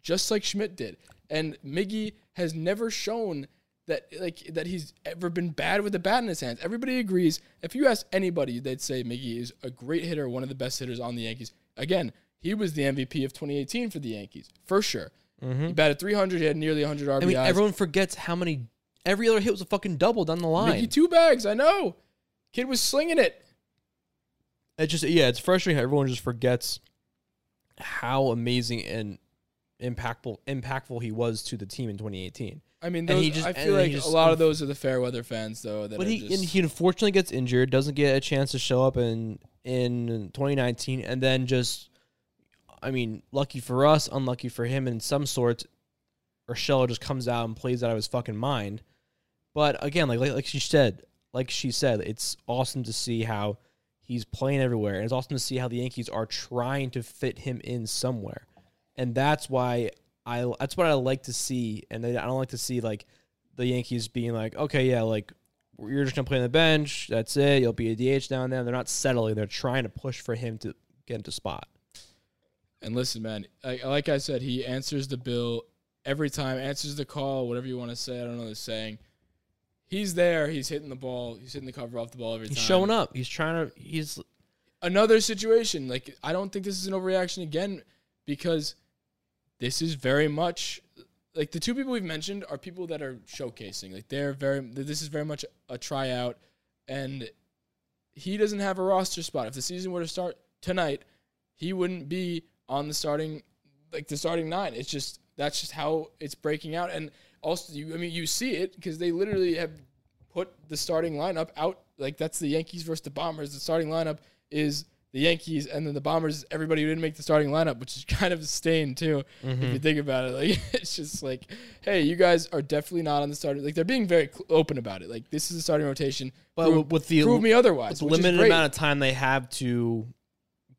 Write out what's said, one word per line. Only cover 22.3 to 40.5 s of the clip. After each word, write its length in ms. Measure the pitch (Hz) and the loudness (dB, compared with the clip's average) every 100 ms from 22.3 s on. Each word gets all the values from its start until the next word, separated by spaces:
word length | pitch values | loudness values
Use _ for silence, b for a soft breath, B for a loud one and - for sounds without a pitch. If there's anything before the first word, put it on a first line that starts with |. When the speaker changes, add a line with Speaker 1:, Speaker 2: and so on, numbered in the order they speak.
| _ _ | _ _
Speaker 1:
Kid 140 | - 254 | -4 -2
was 120 | 247 | 0
slinging 340 | - 269 330 320 | 2 2 4 4
it. 240 | 190 - _ _ _ _ _ _ _ _ _ _ _ _ _ - | 4 2 _ _ _ _ _ _ _ _ _ _ _ _ _ -2
Speaker 2:
It 120 | 156 | 0
just, 160 | 160 | 0
yeah, 240 | 147 165 131 | 4 6 6
it's 100 | 123 | 4
frustrating 380 | - 185 180 147 | 4 4 4 2
how 60 | |
everyone 240 | 123 143 135 | 4 4 2
just 120 | 120 | 0
forgets 600 | - 120 123 120 - - _ _ _ _ _ _ _ _ _ - | -4 0 2 2 -2 -8 _ _ _ _ _ _ _ _ _ -16
how 500 | - - 120 135 135 | -10 -4 0 2 2
amazing 560 | 117 117 123 117 117 | 2 2 0 0 -4
and 340 | - 110 107 - _ _ _ _ _ - | -4 -6 -6 -10 _ _ _ _ _ -8
impactful, 560 | 123 120 120 117 123 101 - | -8 -4 -6 -6 -8 -10 -6
impactful 560 | 139 120 131 - 120 | -6 -4 -6 -6 -6
he 100 | 117 | -4
was 300 | 110 117 113 | -2 -2 -2
to 120 | - 113 | -6 -8
the 100 | 98 | -10
team 220 | - 117 | -8 -8
in 80 | 98 | -6
twenty 260 | 107 95 92 | -8 -8 -10
eighteen. 340 | - 107 92 _ - | -8 -10 -10 _ -10
Speaker 1:
I 60 | 170 | -6
mean, 200 | 175 170 | -2 2
Speaker 2:
And 100 | 147 | 4
he 80 | 156 | 4
Speaker 1:
those, 60 | 151 | 2
Speaker 2:
just, 100 | - | -2
Speaker 1:
I 40 | |
Speaker 2:
and 60 | - | 0
Speaker 1:
feel 180 | - - | 4 6
Speaker 2:
then 80 | - | 6
he 60 | |
Speaker 1:
like 0 | |
Speaker 2:
just 160 | 139 156 | 4 2
Speaker 1:
a 20 | |
lot 180 | 160 165 | 6 6
of 40 | |
Speaker 2:
inf- 60 | 165 | 8
Speaker 1:
those 220 | 160 156 | 6 4
are 40 | 143 | -2
the 80 | |
fair 260 | 139 135 127 | -2 0 2
weather 220 | 123 123 | 0 -2
fans, 400 | 110 113 110 110 | -6 -6 -6 -8
though. 240 | 110 107 104 | -6 -6 -4
That 120 | 107 | -4
Speaker 2:
But 80 | 202 | -2
Speaker 1:
are 20 | |
Speaker 2:
he, 80 | 220 | -2
Speaker 1:
just 120 | - | -2
Speaker 2:
and 100 | 196 | -2
he 140 | 175 185 | 2 2
unfortunately 540 | 165 - 175 175 208 | 2 2 2 4 4
gets 180 | 190 180 | 4 2
injured, 400 | 127 123 123 131 | -2 2 4 6
doesn't 240 | 131 139 | 4 2
get 220 | 139 143 135 | 2 4 4
a 40 | |
chance 300 | - 139 135 | 2 0 0
to 60 | 131 | 0
show 260 | - 127 | 2 4
up 120 | 131 127 | 4 4
in, 420 | 120 113 113 - _ _ | 0 0 -4 -8 _ _
in 680 | 127 127 123 120 117 113 98 | -4 0 0 0 -2 -4 -6
twenty 220 | - 139 | -2 0